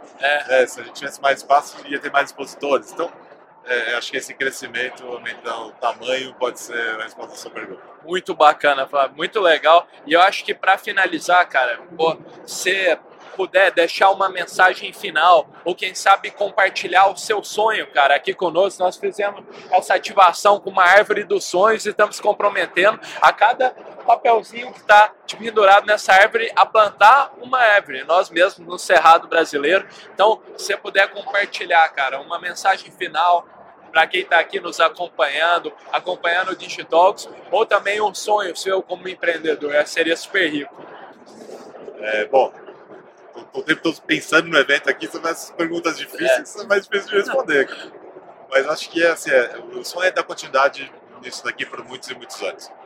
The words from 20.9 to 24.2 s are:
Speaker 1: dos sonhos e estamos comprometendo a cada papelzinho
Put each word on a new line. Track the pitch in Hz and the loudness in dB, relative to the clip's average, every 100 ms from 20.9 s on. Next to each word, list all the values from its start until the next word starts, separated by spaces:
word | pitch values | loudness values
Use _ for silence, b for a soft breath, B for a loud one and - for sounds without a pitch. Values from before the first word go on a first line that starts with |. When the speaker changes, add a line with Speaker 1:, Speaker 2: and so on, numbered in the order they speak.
| 202 208 202 | 6 4 -2
Speaker 1:
dos | 185 190 | -2 -4
sonhos | - 175 214 220 | -2 0 2 0
e | 208 | -4
estamos | 196 208 - | -2 -2 0
comprometendo | 208 202 202 196 165 175 196 220 B B | -4 0 -2 -2 -2 2 2 0 B B
a | 165 | 2
cada | - 214 247 254 - - - - | 4 2 2 -2 -2 -16 -4 0
papelzinho | 233 | 2